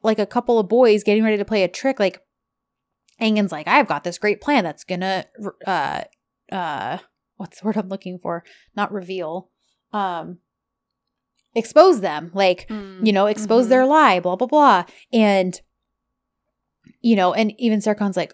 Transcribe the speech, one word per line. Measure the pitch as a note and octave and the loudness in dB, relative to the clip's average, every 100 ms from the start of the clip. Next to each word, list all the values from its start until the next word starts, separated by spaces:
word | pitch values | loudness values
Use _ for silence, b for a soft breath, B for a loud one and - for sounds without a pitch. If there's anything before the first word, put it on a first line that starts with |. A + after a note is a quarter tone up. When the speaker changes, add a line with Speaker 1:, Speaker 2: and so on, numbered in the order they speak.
Speaker 1:
like | A3 G#3+ | -2 0
a | G3+ | 0
couple | A#3+ A#3+ A#3 | -2 0 0
of | F#3+ | 2
boys | A#3 B3 G#3+ | 4 4 4
getting | G#3 G#3 | 2 2
ready | A3 G#3+ | 2 0
to | G3+ | 0
play | A3 | 0
a | F3+ | 0
trick. | - C4+ C4 | -2 -4 0
Like, | G3 - _ _ _ _ _ _ _ _ _ _ | -2 -2 _ _ _ _ _ _ _ _ _ _
Engen's | A3 G#3+ G3+ | 0 0 -2
like, | D#3+ D#3 | -4 0
"I've | B3 C4+ | 0 2
got | D3 | -2
this | F3 F3 | -6 -4
great | G#3 G3+ | -4 -4
plan | - C#4+ | 0 0
that's | F3 D3 | 0 -8
gonna, | - F3+ F#3 F#3+ - - | -10 -6 -4 -4 -6 -12
r-, | G3+ - - | -14 -12 -6
uh, | F3+ C#3 - - _ _ _ _ G3 | -4 -4 -6 -10 _ _ _ _ -8
uh, | E3+ C#3+ G#2 E3+ - _ _ _ | -6 -8 -8 -10 -12 _ _ _
what's | F#3 - | -16 -10
the | G#3 | -6
word | G#3 | -6
I'm | F#3 | -6
looking | F#3+ F#3 F3+ | -10 -12 -12
for? | - E3+ b b b G#3 | -10 -10 b b b -10
Not | G#3 | -8
reveal. | G3+ F3 F#3 D#3+ F3 F3+ _ _ _ _ | -8 -10 -10 -8 -10 -14 _ _ _ _
Um, | G#3 F#3+ F3 E3 F3 _ _ _ _ _ _ _ _ _ _ _ A#3 | -6 -6 -6 -12 -18 _ _ _ _ _ _ _ _ _ _ _ -8
expose | - D4+ F#4 C#4+ | 0 6 6 6
them. | F#3 D3+ E3 | -2 -6 -8
Like, | F#3 F#3+ F3+ - | 0 0 0 -6
Speaker 2:
Mm, | G#3+ G3 F#3 G#3+ | -14 -14 -2 0
Speaker 1:
you | |
know, | G3 G#3 | 2 0
expose | G#3+ G#3+ A3+ A#3+ | -2 0 0 4
Speaker 2:
mm-hmm. | |
Speaker 1:
their | B3+ C4 | 2 4
lie, | D#4 C#4+ F3+ | 4 4 2
blah, | F3 F#3 | 0 -4
blah, | B3 | 0
blah." | D4+ C#4+ F#3+ E3+ b b | 4 4 4 0 b b
And, | A3+ G#3+ G3 F#3 - - _ _ _ _ _ _ _ _ _ _ _ _ _ | 2 2 2 0 -4 -16 _ _ _ _ _ _ _ _ _ _ _ _ _
you | A#3+ A3 | 0 2
know, | F3+ | 2
and | - A3 - | 2 -2 -2
even | A#3 G#3+ | -2 0
Serkan's | G#3 G#3 G3+ F#3 | -2 -2 -2 -4
like, | E3 | -6